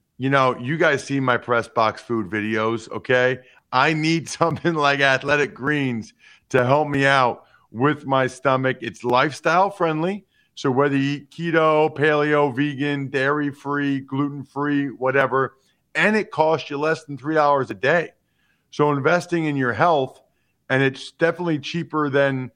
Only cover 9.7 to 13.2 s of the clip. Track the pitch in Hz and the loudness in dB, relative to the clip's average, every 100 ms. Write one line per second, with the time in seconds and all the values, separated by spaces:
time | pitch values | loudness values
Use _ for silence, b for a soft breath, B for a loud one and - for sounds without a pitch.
9.7 | 202 165 156 170 202 - _ _ - 143 | 0 -2 0 -4 -6 -12 _ _ -6 -2
10.7 | 127 143 139 139 143 139 - 170 165 160 | 2 2 2 0 -4 -10 -10 -2 2 2
11.7 | 156 156 151 151 151 147 147 147 120 147 | 4 2 0 0 2 2 2 0 0 -4
12.7 | 135 147 143 135 139 | -2 -4 -4 -4 -2